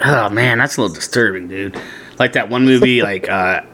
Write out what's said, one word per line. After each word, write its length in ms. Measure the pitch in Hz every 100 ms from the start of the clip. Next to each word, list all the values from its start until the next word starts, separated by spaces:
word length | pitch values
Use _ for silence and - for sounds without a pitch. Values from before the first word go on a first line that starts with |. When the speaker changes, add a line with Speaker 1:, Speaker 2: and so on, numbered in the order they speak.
Speaker 1:
Oh, 260 | - 139 104
man, 280 | 104 123 117
that's 200 | 123 -
a 40 |
little 140 | 107 82
disturbing, 520 | - 123 110 92 90
dude. 320 | 95 98 - - - - -
Like 160 | 127
that 160 | 131 104
one 160 | 123 131
movie, 360 | 127 127 123
Speaker 2:
<laughs> 0 |
Speaker 1:
like, 280 | 104 95 -
uh, 320 | 98 92 92 -